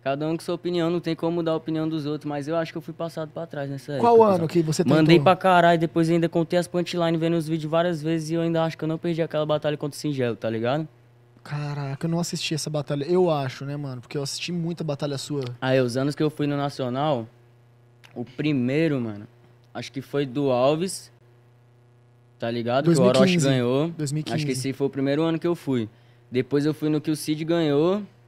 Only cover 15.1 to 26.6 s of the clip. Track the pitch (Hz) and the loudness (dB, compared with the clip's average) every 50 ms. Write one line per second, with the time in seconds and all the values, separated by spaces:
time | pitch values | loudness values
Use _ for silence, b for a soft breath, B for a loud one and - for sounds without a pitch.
15.1 | 139 127 - - 147 143 131 123 123 - 131 131 131 135 127 123 113 131 135 147 | -4 -6 -6 -6 -6 -4 -4 -6 -6 -4 0 2 4 4 4 2 0 0 -2 -2
16.1 | 143 - 156 151 147 - 147 143 143 143 143 143 - - 131 123 123 131 147 156 | 0 0 -2 -2 0 -2 -4 -2 -2 -2 -4 -4 -4 -6 -6 -4 -2 -2 0 0
17.1 | 143 117 113 113 _ _ _ _ _ _ _ _ _ _ _ _ _ _ _ - | 0 -2 -4 -10 _ _ _ _ _ _ _ _ _ _ _ _ _ _ _ -16
18.1 | - 117 123 - - - 147 151 151 131 120 127 135 156 165 160 143 131 117 110 | -12 -12 -12 -10 -8 -4 -2 0 0 0 0 0 0 2 2 2 0 -2 -4 -6
19.1 | 104 101 117 - _ _ _ _ _ _ _ _ _ 113 120 - - 139 127 - | -8 -10 -16 -18 _ _ _ _ _ _ _ _ _ -14 -14 -10 -12 -12 -10 -4
20.1 | - 143 147 131 117 143 143 135 123 120 127 139 156 160 180 190 - - - - | -4 -4 -2 -2 -2 -2 0 2 2 4 4 4 4 2 -2 -4 -6 -12 -14 -20
21.1 | _ _ _ _ _ _ _ _ _ _ _ _ _ _ _ _ _ _ _ _ | _ _ _ _ _ _ _ _ _ _ _ _ _ _ _ _ _ _ _ _
22.1 | _ _ _ _ _ _ 117 117 120 120 113 120 120 139 147 165 170 156 127 123 | _ _ _ _ _ _ -6 -4 -4 -2 -2 0 0 2 4 4 6 6 6 6
23.1 | 127 131 131 185 180 175 143 139 135 127 120 120 127 139 151 170 165 160 151 135 | 8 6 6 6 6 4 4 4 4 2 2 2 2 2 0 -2 -4 -6 -6 -4
24.1 | 143 151 151 - 117 156 151 139 131 131 123 135 127 - 139 135 - 135 135 139 | -4 -4 -4 -4 -4 -2 -2 -2 -4 -4 -4 -6 -2 -2 -2 -2 -2 -2 0 0
25.1 | 143 151 165 165 165 156 - 175 175 160 - 143 131 120 110 107 b b b b | 0 0 0 0 0 0 -2 -2 -4 -2 -2 -2 -2 -2 -2 -4 b b b b
26.1 | b b b _ - 127 127 - 139 147 | b b b _ -4 -4 -2 0 0 0